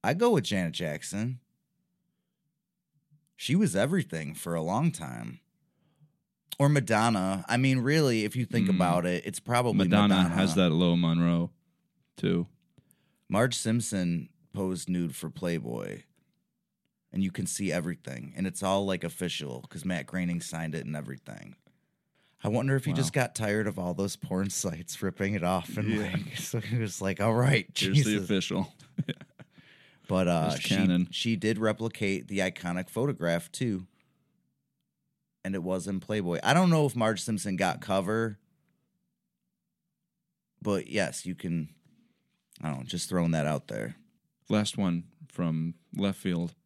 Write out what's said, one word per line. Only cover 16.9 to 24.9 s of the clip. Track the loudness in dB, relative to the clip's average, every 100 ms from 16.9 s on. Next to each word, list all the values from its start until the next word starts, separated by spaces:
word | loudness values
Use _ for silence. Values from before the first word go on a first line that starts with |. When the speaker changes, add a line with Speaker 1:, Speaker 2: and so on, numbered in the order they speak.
| _ _
Speaker 1:
And | -2
you | -2
can | -2 -6
see | -2 -2
everything. | -2 -2 -8 -10 -12 -12 -6
And | -6
it's | -2
all, | 0 0 0
like, | -2
official | -4 -6 -6 -6 -8 -12
'cause | -12 -8
Matt | -4 -4 -4
Groening | -4 -2 -2
signed | -6 -8 -6
it | -6 -6
and | -8
everything. | -8 -14 -14 -18 -18 -20 _ _ _ _ _ _ _ _
I | -2
wonder | 0 2 0
if |
he | 0
Speaker 2:
Wow. | 0
Speaker 1:
just | 0
got | 0 0
tired | -2 0 0 0
of | -2
all | -4
those | -2 -2 -4
porn | -4 -2 -2
sites | -2 -4 -6 -10